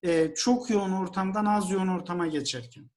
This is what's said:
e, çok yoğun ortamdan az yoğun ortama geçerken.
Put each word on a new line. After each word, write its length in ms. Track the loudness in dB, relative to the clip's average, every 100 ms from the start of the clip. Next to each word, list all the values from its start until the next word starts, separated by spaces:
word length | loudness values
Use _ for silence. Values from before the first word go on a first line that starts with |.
e, 320 | 2 2 2
çok 360 | 0 2 2 2
yoğun 220 | 0 2
ortamdan 520 | -2 -2 -2 -2 0
az 260 | 2 2 2
yoğun 180 | 0 0
ortama 380 | -2 -2 -2 -2
geçerken. 640 | -2 -4 -6 -10 -18 -20